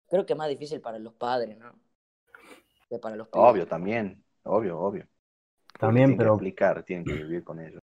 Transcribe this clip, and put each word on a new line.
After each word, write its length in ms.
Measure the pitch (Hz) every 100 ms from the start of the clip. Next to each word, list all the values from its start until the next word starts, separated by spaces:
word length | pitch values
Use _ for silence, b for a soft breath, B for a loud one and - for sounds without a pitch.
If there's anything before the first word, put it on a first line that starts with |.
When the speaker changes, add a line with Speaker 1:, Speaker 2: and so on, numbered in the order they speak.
| _
Speaker 1:
creo 160 | 180 170
que 100 | 151
más 120 | 156
difícil 320 | 131 147 147
para 180 | 120 110
los 140 | 113
padres, 440 | - 120 127 110 107
¿no? 160 | 117 - _ _ _ _ _ b b b _ _ _
Que 100 | 117
para 160 | 110 110
los 120 | 113
pibes. 180 | 92 117
Speaker 2:
Obvio, 200 | 107 82
también. 560 | 82 92 117 101 - _ _
Obvio, 360 | - 101 104 82
obvio. 240 | 95 98 - _ _ _ _ _ _
Porque 120 | -
Speaker 3:
También, 260 | 110 117 135
Speaker 2:
tienen 100 | 107
que 60 |
Speaker 3:
pero 100 | 110 107
Speaker 2:
explicar, 480 | 92 - 98 85
tienen 220 | - 92 82
que 80 |
vivir 300 | 73 78 85
con 160 | 82 82
ellos. 220 | 80 - -